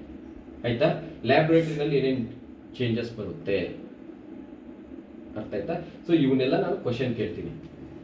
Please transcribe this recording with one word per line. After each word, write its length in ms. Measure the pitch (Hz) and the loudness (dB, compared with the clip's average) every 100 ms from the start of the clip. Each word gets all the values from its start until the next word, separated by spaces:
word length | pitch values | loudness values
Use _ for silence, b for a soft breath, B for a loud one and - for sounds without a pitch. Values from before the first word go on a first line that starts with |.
| - - - - - - | -14 -14 -14 -16 -16 -6
ಆಯ್ತಾ? 220 | 120 120 156 - B B | -2 4 4 4 B B
ಲ್ಯಾಬೊರೇಟರಿನಲ್ಲಿ 720 | 117 151 160 165 156 151 147 139 | 4 6 8 6 6 2 2 4
ಏನೇನ್ 300 | 131 127 113 - - - - - | 4 2 -2 -6 -16 -18 -12 -2
ಚೇಂಜಸ್ 380 | 120 113 117 - | 0 0 -2 -6
ಬರುತ್ತೆ? 420 | 95 80 - 98 - - - - - - - - - - - - - - - - - 104 | -8 -6 0 0 0 -6 -12 -16 -16 -16 -16 -16 -14 -16 -16 -16 -16 -16 -16 -16 -14 -10
ಅರ್ಥ 180 | 107 | -6
ಆಯ್ತಾ? 200 | - 151 170 B B - | -6 -4 -4 B B 4
So 80 | 165 | 6
ಇವನ್ನೆಲ್ಲ 460 | 135 131 127 156 | 6 6 4 4
ನಾನು 140 | - - | 2 0
ಕ್ವಶನ್ 380 | - 117 127 | 0 0 0
ಕೇಳ್ತೀನಿ. 360 | 113 95 87 82 80 - - - - | 0 -2 -4 -8 -8 -12 -14 -16 -16